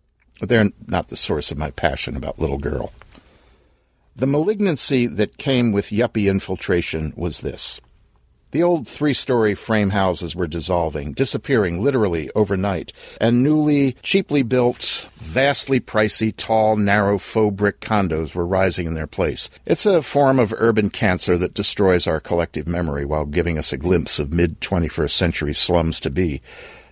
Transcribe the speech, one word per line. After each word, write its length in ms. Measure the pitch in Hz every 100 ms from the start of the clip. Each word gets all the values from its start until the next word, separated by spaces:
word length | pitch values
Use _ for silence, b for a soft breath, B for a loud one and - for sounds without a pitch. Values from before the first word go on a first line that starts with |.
| _ _ _ -
But 80 | 98
they're 220 | 117 104 - -
not 220 | 87 -
the 80 | -
source 340 | - 80 -
of 80 | 71
my 140 | 76
passion 460 | - 80 67 - 67
about 200 | - -
Little 220 | 78 69
Girl. 320 | 69 - - - b b b b b b b b b b b
The 140 | - 131
malignancy 800 | 143 165 214 202 151 - 135 120
that 300 | 78 104 -
came 340 | - 131 120
with 180 | 101 -
yuppie 400 | 104 117 113 101
infiltration 840 | 98 - 92 - 90 - 85 78 -
was 240 | 85 76
this. 400 | 76 - - - _ _ _ _ _ _ _
The 120 | 147
old 240 | 175 170 120
three-story 680 | - 151 127 - 120 110
frame 380 | 98 - 110 101
houses 440 | 101 95 87 87 85
were 120 | 87
dissolving, 680 | 82 78 87 80 76 73
disappearing 680 | 73 135 - - 131 95 85
literally 480 | 120 131 104 85 71
overnight, 580 | - 101 95 101 90 - B B B
and 220 | 117 120
newly, 520 | 135 151 151 147 139 123
cheaply 400 | - 196 - 147
built, 640 | 120 127 123 117 - - - -
vastly 600 | - 95 139 139 - 135
pricey, 540 | - 110 107 - 110 -
tall, 400 | - 113 110 110
narrow, 440 | 101 104 101 101
faux 360 | - 110 107 98
brick 240 | 104 -
condos 540 | - 107 95 78 80
were 140 | 87 85
rising 400 | 92 95 85 82
in 80 | 80
their 100 | 78
place. 460 | - 85 65 - B -
It's 180 | 170 208
a 160 | 180
form 380 | 139 147 139 135
of 120 | 110 113
urban 320 | 117 110 104
cancer 480 | - 107 90 - 87
that 160 | 87
destroys 540 | - 101 - 95 90 87
our 120 | 80
collective 480 | - 85 85 - 76
memory 380 | 87 82 71 71
while 200 | 76 73
giving 340 | 76 82 78
us 120 | 76
a 60 | 67
glimpse 400 | 82 90 69 -
of 160 | 71
mid-twenty-first 840 | 82 85 80 - 92 80 - 73 -
century 380 | 87 - 73
slums 460 | 73 - 87 80 80
to 100 | -
be. 320 | 71 90 69 B B B B B